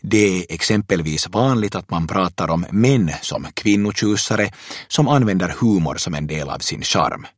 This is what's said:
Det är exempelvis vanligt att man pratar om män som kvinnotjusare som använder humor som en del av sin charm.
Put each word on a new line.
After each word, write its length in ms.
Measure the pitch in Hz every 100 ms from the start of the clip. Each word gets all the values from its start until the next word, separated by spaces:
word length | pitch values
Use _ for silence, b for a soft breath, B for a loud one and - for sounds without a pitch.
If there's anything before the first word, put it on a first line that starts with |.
Det 160 | 101 107
är 280 | 104 92 87
exempelvis 800 | 82 - 107 101 92 78 76 -
vanligt 460 | 101 131 123 104 95
att 140 | -
man 180 | 90 82
pratar 420 | 98 90 - 82
om 160 | 82 87
män 400 | 101 123 135 87 71
som 260 | - - 85
kvinnotjusare 1000 | - 107 101 101 98 107 104 - 107 101 B B B B
som 200 | - 151
använder 480 | 143 113 95 90 -
humor 360 | 117 98 78 67
som 180 | -
en 140 | 73 76
del 220 | 78 71
av 100 | 69
sin 220 | - -
charm. 440 | - 98 71 - -